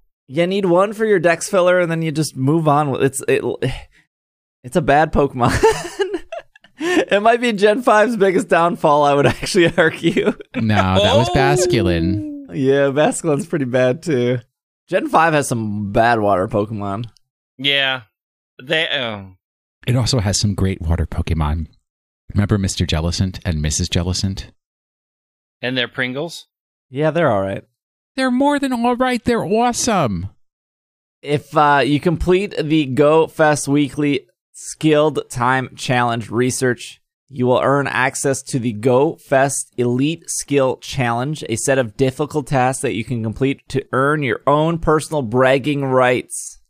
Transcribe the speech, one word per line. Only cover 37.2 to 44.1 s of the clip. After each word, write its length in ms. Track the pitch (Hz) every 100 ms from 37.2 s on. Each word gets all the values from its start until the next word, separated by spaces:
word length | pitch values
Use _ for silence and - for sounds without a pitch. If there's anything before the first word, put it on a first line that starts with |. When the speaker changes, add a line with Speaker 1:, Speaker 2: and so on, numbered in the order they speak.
| _
Speaker 1:
you 180 | 135 123
will 140 | 120
earn 240 | 127 143 131
access 560 | 113 131 - 143 131
to 160 | - 135
the 140 | 117
Go 440 | 104 127 123 156 -
Fest 560 | - 135 139 - - -
Elite 500 | 120 123 147 165 -
Skill 480 | - - 139 131 -
Challenge, 640 | - - 120 117 139 151 -
a 80 | 113
set 220 | - 135
of 180 | 113 -
difficult 500 | 131 - 147 151 131
tasks 340 | 139 127 139
that 100 | 123
you 100 | 98
can 180 | - 120
complete 400 | 110 - 135 139 -
to 160 | 127 -
earn 300 | 123 139